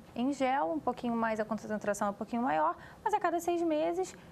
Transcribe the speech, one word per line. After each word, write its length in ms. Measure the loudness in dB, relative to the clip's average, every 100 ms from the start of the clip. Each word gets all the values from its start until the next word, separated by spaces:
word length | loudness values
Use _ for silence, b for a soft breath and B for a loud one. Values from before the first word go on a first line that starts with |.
| -12 -2
em 180 | -2
gel, 380 | 2 2 2 2
um 80 | 0
pouquinho 360 | -2 -2 -2 0
mais, 240 | 0 0
a 60 | -2
concentração 640 | -4 -4 -2 0 0 0
é 20 |
um 40 | -2
pouquinho 260 | -4 -2
maior, 340 | 2 2 2 0 B B
mas 100 | 0
a 60 | 2
cada 200 | 2 2
seis 220 | 2 2
meses, 540 | 2 2 2 0 -4 -6 B